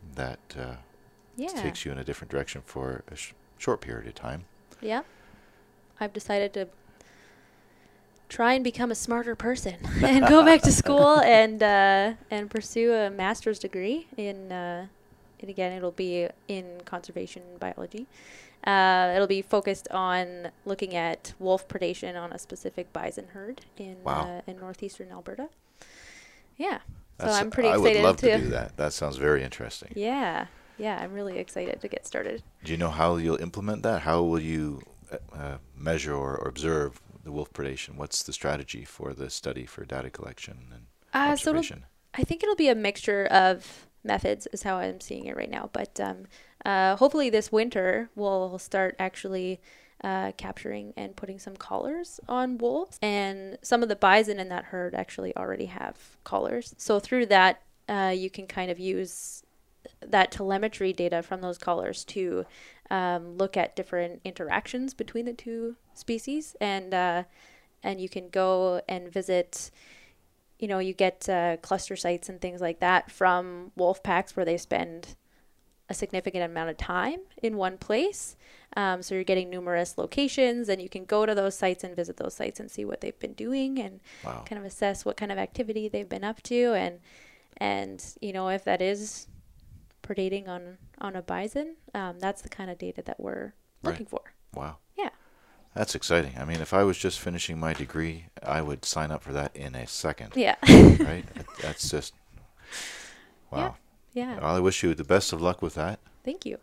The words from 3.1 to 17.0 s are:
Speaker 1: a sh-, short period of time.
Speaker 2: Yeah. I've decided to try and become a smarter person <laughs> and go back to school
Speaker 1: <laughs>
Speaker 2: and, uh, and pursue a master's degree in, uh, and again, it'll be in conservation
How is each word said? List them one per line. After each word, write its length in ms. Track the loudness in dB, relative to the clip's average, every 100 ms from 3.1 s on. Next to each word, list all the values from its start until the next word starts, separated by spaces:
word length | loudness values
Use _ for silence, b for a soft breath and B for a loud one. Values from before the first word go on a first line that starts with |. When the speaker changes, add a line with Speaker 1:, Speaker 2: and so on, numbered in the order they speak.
Speaker 1:
a 40 | -16
sh-, 180 | -16 -18 _ _
short 240 | -4 -4
period 260 | -4 -12 -12
of 60 |
time. 320 | -14 -12 -12 -14 _ _ -12
Speaker 2:
Yeah. 220 | -6 -6 -6 b b b b b b _ _ _
I've 140 | -10
decided 400 | -10 -4 -2 0
to 140 | -4 -8 -12 -20 -20 b b b b b b b b b b b _ _
try 240 | 2 4
and 100 | 4
become 280 | 2 -2 -2
a 40 | -2
smarter 400 | -2 -2 -2 -4
person 420 | -2 -2 -4 -8 -4
<laughs> 140 | 2
and 240 | 6 8 10
go 160 | 10 12
back 160 | 10
to 100 | 8
school 480 | 4 4 8 8 8
Speaker 1:
<laughs> 20 |
Speaker 2:
and, 420 | 10 10 8 4
uh, 500 | 4 6 8 6 4 -2 -6
and 200 | -6 -4
pursue 420 | -6 -4 0 2
a 160 | 4 2
master's 480 | 0 -2 0 -2 -4
degree 480 | -6 -6 -4 -4 -6 -8
in, 340 | -8 -8 -10
uh, 340 | -8 -6 -8 -10 -18 _ _ -20 _
and 100 | -12
again, 220 | -4 -4
it'll 200 | -2 -6
be 360 | -4 -4 -2 -2 -6 -10
in 340 | -10 -8 -16 -12
conservation 580 | -12